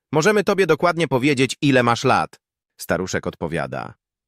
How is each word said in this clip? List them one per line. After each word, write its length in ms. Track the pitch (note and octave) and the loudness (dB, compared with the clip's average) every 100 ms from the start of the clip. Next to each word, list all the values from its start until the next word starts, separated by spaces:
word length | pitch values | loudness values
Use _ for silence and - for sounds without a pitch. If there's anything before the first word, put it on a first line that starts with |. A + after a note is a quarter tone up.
| - | -6
„Możemy 320 | D3+ E3 G#3 | 0 2 2
tobie 220 | F#3+ F#3+ F3+ | 0 0 2
dokładnie 420 | D#3 F3 E3 D#3 | 2 2 0 -2
powiedzieć, 480 | C3 C#3 C3 C3 - | 0 0 2 0 0
ile 200 | C#3+ B2+ | 2 4
masz 220 | A#2+ A#2 | 4 2
lat”. 360 | C3 G#2 D2+ - _ _ _ - | 2 0 0 -8 _ _ _ -18
Staruszek 460 | - F2 F#2 F2+ F2 | -4 -4 -2 -6 -6
odpowiada: 680 | - E2+ D#2+ C2+ B1+ G#1+ - _ _ | -8 -8 -6 -6 -8 -12 -16 _ _